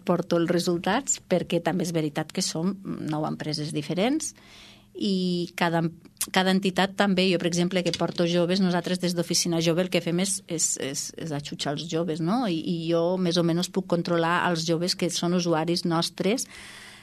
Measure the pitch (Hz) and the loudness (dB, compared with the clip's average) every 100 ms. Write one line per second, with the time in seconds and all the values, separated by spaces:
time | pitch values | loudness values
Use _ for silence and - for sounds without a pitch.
0 | - 175 170 170 165 175 180 175 185 220 | 0 0 2 2 4 2 2 0 0 -2
1 | 277 - - 180 156 170 165 160 160 170 | -2 -6 0 -2 0 0 0 -2 -2 -2
2 | 156 151 156 - 180 160 175 196 185 165 | -2 -4 -4 -4 -4 -2 -2 -4 -8 -8
3 | 147 151 151 151 156 147 151 151 147 170 | -4 -4 -4 -4 -6 -6 -4 -6 -4 -2
4 | 226 311 - - - - - - - - | 0 0 -4 -12 -20 -20 -20 -20 -20 -6
5 | 214 190 180 175 175 - 175 165 165 165 | -2 0 0 -2 -4 -2 0 2 0 -4
6 | - _ - 190 185 190 196 185 196 196 | -20 _ 0 2 4 4 2 2 0 2
7 | 202 185 190 170 170 175 175 185 175 165 | 2 4 4 2 2 2 2 2 0 0
8 | 170 - 170 175 170 185 185 175 170 180 | -2 0 2 4 2 2 2 2 0 -2
9 | 175 175 165 170 180 165 165 165 185 180 | 0 0 0 0 2 2 2 2 2 0
10 | 170 170 196 - - 160 - - 131 147 | 0 0 0 -4 -6 -2 -2 -2 -4 -6
11 | - - 165 143 147 - 143 147 160 160 | -8 -8 -6 -6 -6 -6 -4 -4 -2 -2
12 | 170 156 165 240 233 165 - 170 160 165 | -2 0 0 0 0 -2 -2 -4 0 2
13 | 170 185 180 170 170 165 180 196 185 175 | 2 2 2 2 2 2 0 -4 0 -2
14 | 180 170 165 175 175 170 160 165 180 - | 2 2 4 2 2 0 0 0 0 0
15 | 175 - 175 180 170 156 160 180 175 165 | -2 0 0 2 2 0 2 0 2 0
16 | 170 - 185 254 - - - - - - | 0 0 0 0 -4 -12 -18 -18 -20 -20